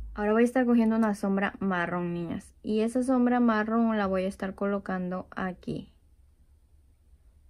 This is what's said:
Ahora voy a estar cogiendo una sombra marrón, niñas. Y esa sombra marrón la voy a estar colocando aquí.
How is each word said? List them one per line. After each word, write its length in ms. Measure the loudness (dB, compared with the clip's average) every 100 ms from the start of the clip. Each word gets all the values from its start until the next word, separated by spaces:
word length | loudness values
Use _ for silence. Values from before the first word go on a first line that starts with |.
| -10
Ahora 200 | -4 2
voy 80 | 4
a 40 | 4
estar 200 | 4 4
cogiendo 320 | 4 4 4
una 180 | 2 0
sombra 380 | -2 0 -2 -2
marrón, 520 | -2 -2 -2 -2 -4
niñas. 400 | -4 -6 -8 -10 -12
Y 180 | -4 0
esa 200 | 0 0
sombra 380 | 2 2 4 4
marrón 580 | 4 2 0 0 2 2
la 100 | 0
voy 180 | 0 -2
a 20 |
estar 280 | -4 -8 -4
colocando 720 | -2 -2 -4 -6 -4 -6 -8
aquí. 640 | -8 -8 -6 -8 -10 -10 _ _ _ -20 _ _ _ _ -20 _ _ _ -20 _ _ -14